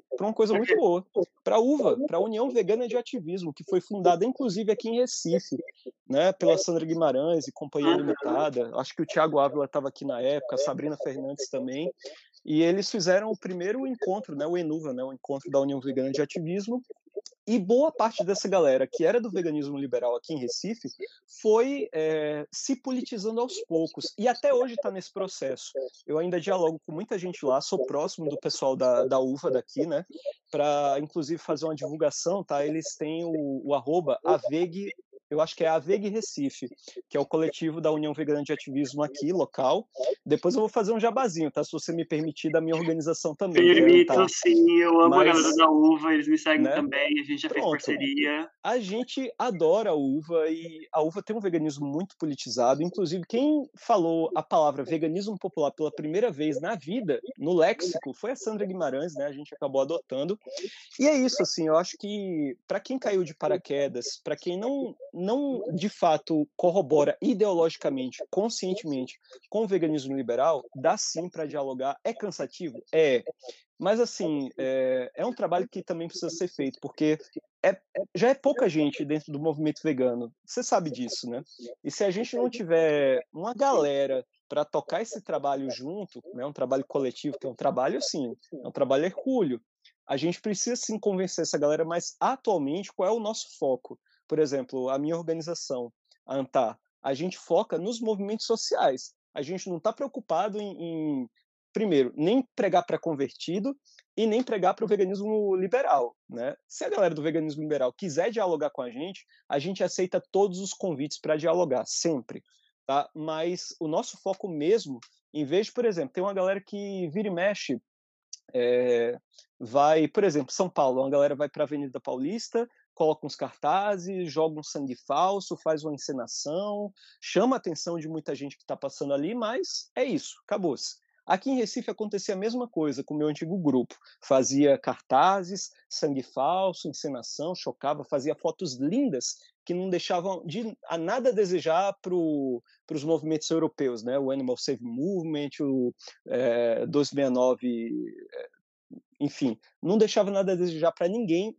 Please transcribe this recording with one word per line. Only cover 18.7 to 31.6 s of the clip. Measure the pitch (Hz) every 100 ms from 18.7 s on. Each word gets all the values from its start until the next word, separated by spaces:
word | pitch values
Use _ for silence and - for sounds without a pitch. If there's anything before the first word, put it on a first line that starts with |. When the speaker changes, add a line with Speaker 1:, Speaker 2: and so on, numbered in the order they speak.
| 131 131
Speaker 1:
que | -
era | 160 233
do | 226
veganismo | 190 170 151 143 143
liberal | 139 123 120
aqui | 120 -
em | 156
Recife | 120 120 180 226 - - 403 - _ -
foi, | 220 220 262 277 -
eh, | 160 156 156 151 151 147
se | - - 262
politizando | - 254 - 233 202 226
aos | 247 381 466
poucos. | 160 160 - - -
E | 226
até | 233 285
hoje | 254 254 233
tá | 208
nesse | 190 -
processo. | 196 190 - - 127 - 139 127 - -
Eu | 151
ainda | 180 175
dialogo | 160 185 165 160
com | -
muita | 160 214 208
gente | 170 - 139
lá, | 131
sou | - 143 131
próximo | 139 175 - 156
do | 147
pessoal | 156 - 139 131
da, | 127 123 131
da | 135
uva | 131 143 165
daqui, | 131 - - 165
né, | 147 185 - - - _
pra, | 147 147 147 143 139
inclusive, | 151 170 143 165
fazer | - 156